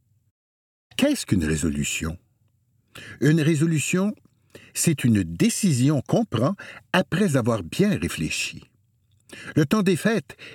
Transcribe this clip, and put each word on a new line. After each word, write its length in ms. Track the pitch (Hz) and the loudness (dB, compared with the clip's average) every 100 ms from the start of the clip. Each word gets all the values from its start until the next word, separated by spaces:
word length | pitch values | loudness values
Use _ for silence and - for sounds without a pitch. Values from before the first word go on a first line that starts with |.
| _ _ _ _ _ _ _ _ _ - | _ _ _ _ _ _ _ _ _ 0
Qu'est-ce 300 | 285 285 - | 0 0 0
qu'une 180 | 98 | 0
résolution ? 760 | 76 78 82 73 71 - 80 82 _ _ _ _ _ _ _ - - - | 0 0 -2 -2 -4 -4 -8 -10 _ _ _ _ _ _ _ -20 -20 0
Une 200 | 139 160 | 2 4
résolution, 720 | 151 156 170 160 - 180 202 - _ _ _ - - | 4 2 2 0 0 0 0 -4 _ _ _ -20 -14
c'est 300 | - - 156 | -2 0 2
une 180 | 123 104 | 4 2
décision 800 | 85 85 226 - 196 127 135 147 | 2 0 0 2 0 2 2 2
qu'on 220 | - 190 | 0 0
prend 300 | 233 - 135 196 - - _ | 0 0 0 -2 -12 -20 _
après 440 | 180 - 165 202 135 | 0 0 0 2 2
avoir 260 | 113 110 | 0 -2
bien 360 | 82 - 208 170 | -4 0 0 0
réfléchi. 640 | - - 78 - - - - _ _ _ _ _ _ - - - | -2 -4 -6 -6 -8 -10 -20 _ _ _ _ _ _ -18 -4 -2
Le 80 | |
temps 180 | 151 220 | 2 2
des 140 | 190 170 | 2 2
fêtes 400 | 208 220 - - - | 0 -2 -4 -18 -20